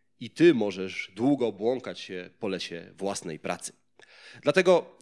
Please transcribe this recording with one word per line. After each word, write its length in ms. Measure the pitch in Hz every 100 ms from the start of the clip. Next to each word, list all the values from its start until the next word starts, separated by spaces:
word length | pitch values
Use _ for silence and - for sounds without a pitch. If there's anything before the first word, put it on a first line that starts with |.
| _ -
i 100 | 117
ty 240 | - 170
możesz 580 | 131 104 95 95 90 - 98
długo 360 | 127 139 117
błąkać 480 | 95 110 131 104 90
się 300 | - 92 90 _
po 80 | 107
lesie 460 | 92 - 85 92 92
własnej 420 | 98 98 87 78
pracy. 340 | 85 87 - - _ _ - - - -
Dlatego 560 | - 180 180 175 - -